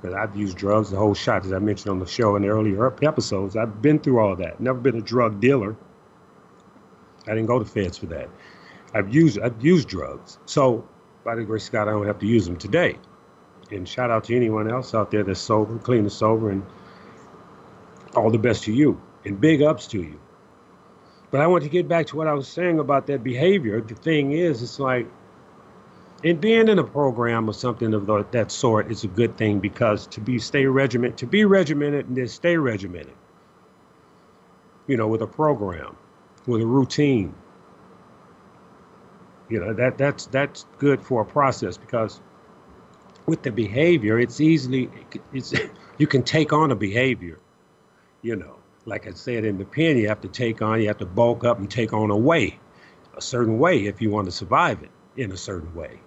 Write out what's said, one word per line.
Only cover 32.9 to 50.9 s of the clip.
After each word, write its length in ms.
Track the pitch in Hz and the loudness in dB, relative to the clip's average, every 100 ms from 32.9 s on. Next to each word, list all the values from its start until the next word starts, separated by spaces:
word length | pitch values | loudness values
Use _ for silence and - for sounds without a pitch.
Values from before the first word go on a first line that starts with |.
| 87 69 - _ _ _ _ _ _ _ _ _ _ _ _ _ _ _ _ - | -12 -16 -20 _ _ _ _ _ _ _ _ _ _ _ _ _ _ _ _ -4
you 100 | 131 | 0
know, 120 | 110 | 0
with 140 | 110 | -2
a 40 | 110 | -4
program, 720 | - 156 135 101 85 62 - - _ _ _ - | 0 0 0 -2 -6 -12 -18 -20 _ _ _ -2
with 140 | 117 | 0
a 60 | 113 | 2
routine, 680 | 131 127 - 147 127 92 - - - - - - - - - - - - - - - - - - - - - - | 2 2 2 2 2 0 -8 -20 -20 -20 -20 -20 -20 -20 -20 -20 -20 -20 -20 -20 -20 -20 -20 -20 -20 -20 -20 -8
you 100 | 110 | -6
know, 140 | 92 | -4
that, 240 | 107 127 127 | 0 0 2
that's, 300 | 139 139 - | -2 -2 -4
that's 400 | 135 139 - - - | -2 -2 -6 -20 -2
good 240 | 143 135 | 0 0
for 220 | - 127 | 0 -2
a 20 | |
process, 540 | 107 - 139 123 101 87 | 0 2 2 0 -6 -8
because 420 | - 120 110 - - - - - - - - - - - - | -6 -4 -4 -6 -20 -20 -20 -20 -20 -20 -20 -20 -20 -12 -4
with 160 | 160 | -4
the 80 | 135 | -2
behavior, 680 | 107 107 110 160 170 107 113 | -4 -2 2 4 4 4 2
it's 220 | 120 - | 0 2
easily, 500 | 156 165 127 131 123 - - - - | 4 4 2 -4 -4 -8 -18 -18 -12
it's, 220 | 135 120 - - - | -12 -6 -6 -6 -12
<laughs> 220 | - - | -20 -4
you 80 | 151 | 0
can 160 | 135 | 2
take 300 | 120 160 151 | 2 0 2
on 180 | 151 156 | 2 2
a 60 | 117 | 0
behavior, 640 | 101 107 131 120 87 80 _ _ _ _ _ _ _ _ | -2 0 0 -2 -8 -16 _ _ _ _ _ _ _ _
you 140 | 113 110 | -8 -8
know. 200 | 78 64 _ _ | -10 -20 _ _
Like 220 | - 101 107 | -12 -12 -12
I 60 | |
said, 320 | 90 - 120 | -14 -8 -4
in 140 | 107 98 | -4 -4
the 60 | |
pen, 320 | 98 - 165 139 | -8 -2 2 2
you 120 | 107 | 2
have 120 | 107 | -2
to 60 | 98 | -8
take 320 | - 123 110 | -6 -4 -2
on, 200 | 107 110 | -2 0
you 80 | |
have 100 | 107 | 0